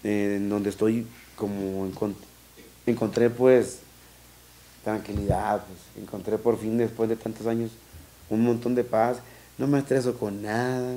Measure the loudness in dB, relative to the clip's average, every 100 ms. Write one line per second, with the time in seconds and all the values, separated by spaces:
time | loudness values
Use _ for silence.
0 | 0 0 0 0 0 0 -2 2 2 2
1 | -4 -14 -20 -6 -6 -4 -4 -4 -6 -4
2 | -4 -6 -16 -20 -20 -20 -20 -6 -2 0
3 | 0 4 2 6 6 8 4 -6 -20 -20
4 | -20 -20 -20 -20 -20 -20 -20 -10 -4 -4
5 | -4 -4 0 0 0 -2 -4 -20 -18 -16
6 | -12 -8 -4 0 0 0 0 0 0 0
7 | -2 -2 -6 -6 -4 -2 -4 -8 -20 -20
8 | -20 -20 -4 2 2 2 0 0 2 2
9 | 2 0 -10 -20 -20 -4 0 0 2 0
10 | 0 -2 -6 -6 -4 -2 -2 -2 -4